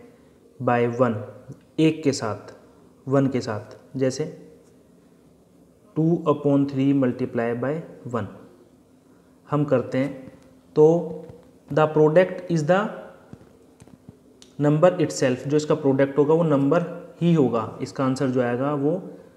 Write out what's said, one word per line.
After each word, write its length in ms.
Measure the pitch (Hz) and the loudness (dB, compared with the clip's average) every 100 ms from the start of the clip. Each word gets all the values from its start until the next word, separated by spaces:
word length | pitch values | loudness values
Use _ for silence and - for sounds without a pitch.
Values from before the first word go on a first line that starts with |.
| - - _ _ _ - | -20 -20 _ _ _ -6
by 200 | 123 120 120 117 | -2 0 0 2
one, 160 | 123 110 110 - - - _ - | 0 0 -8 -16 -20 -20 _ 0
एक 220 | 160 156 | 2 2
के 80 | 139 | -2
साथ, 400 | - 110 101 - - - _ _ _ 131 | -2 -6 -8 -12 -20 -20 _ _ _ 0
वन 200 | 139 135 | 2 2
के 120 | 127 | 0
साथ, 360 | 113 107 - - - 131 | -4 -8 -10 -20 -14 -4
जैसे 260 | 131 127 160 - - - _ _ _ _ _ _ _ _ _ _ _ _ _ 156 | -2 -2 -8 -10 -20 -20 _ _ _ _ _ _ _ _ _ _ _ _ _ -2
two 100 | 160 170 156 | 0 2 0
upon 380 | 143 143 139 139 | 0 2 2 0
three 220 | 135 139 | 0 0
multiply 540 | 139 127 120 123 120 117 117 | 2 0 -2 -4 -2 -4 -2
by 160 | 131 160 - - 123 | -4 -6 -10 -16 -8
one 160 | 117 101 - - - _ _ _ _ _ _ _ _ - | -6 -6 -12 -20 -20 _ _ _ _ _ _ _ _ -4
हम 160 | 147 | -2
करते 340 | 143 - - 131 | 0 0 0 -4
हैं, 340 | 139 - - - - - _ 151 | -4 -8 -18 -20 -20 -20 _ 4
तो 500 | 156 170 - - - - - _ - | 4 4 -2 -10 -16 -20 -20 _ -4
the 160 | - 156 | 0 2
product 600 | 156 156 165 185 - - | 4 4 4 2 -2 -4
is 140 | 165 147 | -2 2
the 140 | 185 226 - - - - - - - _ _ - - - - _ _ - - | 0 0 -8 -18 -20 -20 -20 -20 -20 _ _ -20 -20 -20 -20 _ _ -18 -2
number 320 | 147 151 180 175 | 0 4 4 2
itself, 480 | 151 - 135 123 139 | -2 0 0 0 0
जो 80 | 151 | 0
इसका 180 | 151 151 | 0 0
product 420 | 139 135 139 - | 2 2 2 2
होगा 160 | 147 | 2
वो 80 | 160 | 2
number 500 | 165 139 139 170 170 - - - | 2 2 2 2 0 -8 -16 -2
ही 140 | 170 | 2
होगा, 440 | 160 123 117 107 - | 4 4 0 -4 -8
इसका 220 | 127 - | -10 -4
answer 240 | 131 131 135 | -2 0 -2
जो 140 | 123 | 0
आएगा 320 | 120 123 139 147 | -2 -2 -2 -2
वो 260 | 143 185 - - - | -2 -2 -6 -18 -20